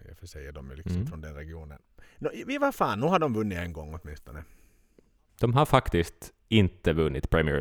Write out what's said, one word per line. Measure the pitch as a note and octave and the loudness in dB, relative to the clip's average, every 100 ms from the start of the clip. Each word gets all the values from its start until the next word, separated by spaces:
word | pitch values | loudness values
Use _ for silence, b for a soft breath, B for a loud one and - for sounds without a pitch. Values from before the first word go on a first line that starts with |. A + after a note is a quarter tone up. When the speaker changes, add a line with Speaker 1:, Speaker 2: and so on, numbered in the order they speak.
| F#2+ | -20
Speaker 1:
I | |
och | - | -18
för | F2 | -18
sig | D2+ C#2 | -16 -14
är | |
de | D2 C2+ | -14 -14
ju | C#2 | -10
liksom | - F2+ | -4 -2
Speaker 2:
Mm. | C3 | -4
Speaker 1:
från | D#2+ | -8
den | D#2 | -12
regionen. | C#2+ D#2 D#2+ D2+ C#2+ _ - b b | -12 -12 -14 -16 -18 _ -20 b b
Nå, | D3+ | -6
i, | - - C#4 | -6 -6 -2
vad | C#4 | -2
fan, | - D3+ G#2 | 0 0 2
nu | D3 | 2
har | F#3 | 4
de | D#3 | 2
vunnit | A2 G#2+ F2 | 0 -2 -2
en | F2 | -6
gång | D#2+ D2+ D#2+ | -8 -10 -12
åtminstone. | D2 D2 - D2+ D#2+ - _ _ _ _ _ _ _ - | -12 -14 -14 -16 -16 -20 _ _ _ _ _ _ _ -2
Speaker 2:
De | B2 | 2
har | B2 D3+ | 4 6
faktiskt | C3 - F2 E2 - - _ _ | 4 4 0 0 -6 -20 _ _
inte | A2 F#2 - - | 6 6 2 0
vunnit | D#2+ D#2 C#2 - | 2 2 0 2
Premier | E2 D#2 C#2+ | 2 4 0